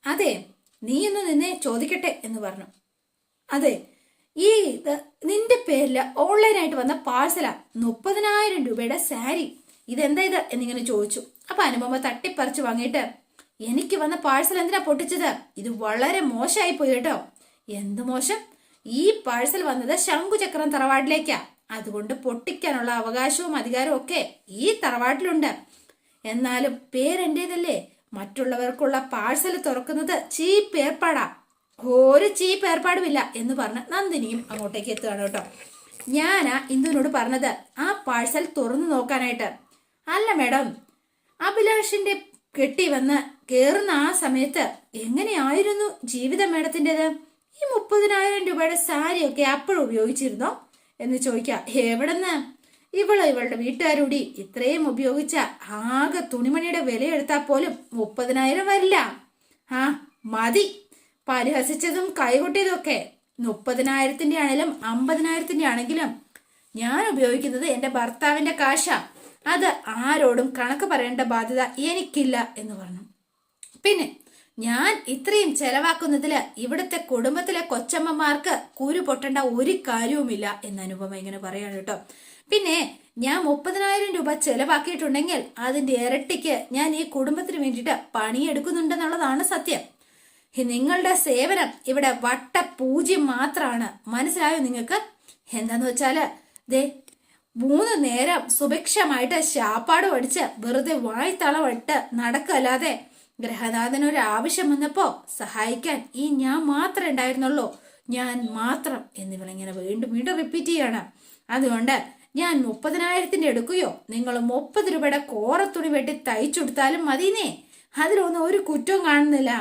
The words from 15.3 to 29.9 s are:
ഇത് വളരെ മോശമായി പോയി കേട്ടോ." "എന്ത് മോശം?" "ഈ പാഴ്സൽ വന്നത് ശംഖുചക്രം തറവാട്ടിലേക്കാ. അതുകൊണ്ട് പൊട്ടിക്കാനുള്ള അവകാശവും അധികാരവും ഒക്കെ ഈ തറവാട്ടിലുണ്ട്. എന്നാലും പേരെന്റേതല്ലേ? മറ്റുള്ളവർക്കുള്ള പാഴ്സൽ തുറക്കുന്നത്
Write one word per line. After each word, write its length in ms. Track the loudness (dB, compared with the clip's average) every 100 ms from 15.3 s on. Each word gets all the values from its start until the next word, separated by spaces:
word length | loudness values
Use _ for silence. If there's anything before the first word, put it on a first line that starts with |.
| -2 -10 -12
ഇത് 120 | -8 -6
വളരെ 440 | -4 0 0 2
മോശമായി 500 | 0 -2 0 0 0
പോയി 220 | 2 2
കേട്ടോ." 220 | 2 0 -4 -6 _ _ _ -14
"എന്ത് 360 | -10 -8 -6
മോശം?" 360 | -4 -4 -2 -4 -8 _ _ _ -6
"ഈ 180 | 2 2 2
പാഴ്സൽ 420 | -2 -2 -2 -2
വന്നത് 320 | -2 -2 0 0
ശംഖുചക്രം 720 | 2 0 0 0 0 -2 0
തറവാട്ടിലേക്കാ. 680 | 2 2 2 4 0 0 -4 -6 _ _
അതുകൊണ്ട് 420 | -12 -8 -8 -8
പൊട്ടിക്കാനുള്ള 800 | -6 -4 -6 -8 -6 -2 -2 -2
അവകാശവും 640 | -2 -2 0 0 0 -2 -4
അധികാരവും 420 | -2 -2 0 0
ഒക്കെ 240 | -2 -4 -4 -10 _
ഈ 160 | -2 0
തറവാട്ടിലുണ്ട്. 760 | 2 0 0 0 2 0 2 0 -2 -14 _ _ _ _ _ -6
എന്നാലും 480 | -2 0 0 0 -4 -6
പേരെന്റേതല്ലേ? 880 | 0 0 2 0 -2 -2 -4 -2 -2 -6 _ _
മറ്റുള്ളവർക്കുള്ള 840 | -12 -12 -4 -2 -2 -4 0 0 0 -2
പാഴ്സൽ 420 | -4 -2 0 0 -2
തുറക്കുന്നത് 580 | -2 -4 -4